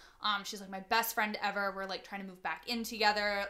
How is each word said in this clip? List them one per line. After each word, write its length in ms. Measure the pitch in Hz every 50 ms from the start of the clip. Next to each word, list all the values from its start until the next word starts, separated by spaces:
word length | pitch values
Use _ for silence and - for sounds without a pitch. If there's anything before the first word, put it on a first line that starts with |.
| - - - - -
Um, 220 | 214 208 196 196
she's, 160 | - 220 202
like, 80 | 202 190
my 120 | 196 190
best 340 | 190 - 226 226 226 - -
friend 240 | 233 214 214 208 - -
ever. 300 | 202 196 202 202 196 190
We're, 120 | 190 190
like, 180 | 190 185 175 -
trying 160 | - 202 196
to 60 | 190
move 160 | 190 180 - -
back 260 | 170 160 165 - -
in 140 | 240 233 226
together, 640 | 220 233 208 214 208 208 208 208 208 202 202 202 196